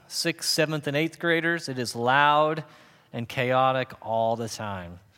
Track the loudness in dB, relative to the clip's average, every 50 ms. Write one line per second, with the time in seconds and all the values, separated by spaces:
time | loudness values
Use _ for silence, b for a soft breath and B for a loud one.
0 | B -10 -6 -4 -2 -2 -4 -2 -2 0 2 2 2 0 0 -4 -4 -2 0 0
1 | -2 -2 -4 -4 0 0 2 2 2 0 -2 -2 -4 -6 -6 -4 -4 -4 -4 0
2 | 2 4 4 6 6 6 6 6 4 2 0 -4 -8 B B B B B B B
3 | B B -10 -10 -8 -6 -4 -2 0 2 2 4 4 4 2 0 -2 -6 -10 -12
4 | -6 -4 -2 0 0 0 0 -2 -4 -6 -8 -8 -8 -8 -8 -8 -10 -12 -16 -18
5 | -20 b b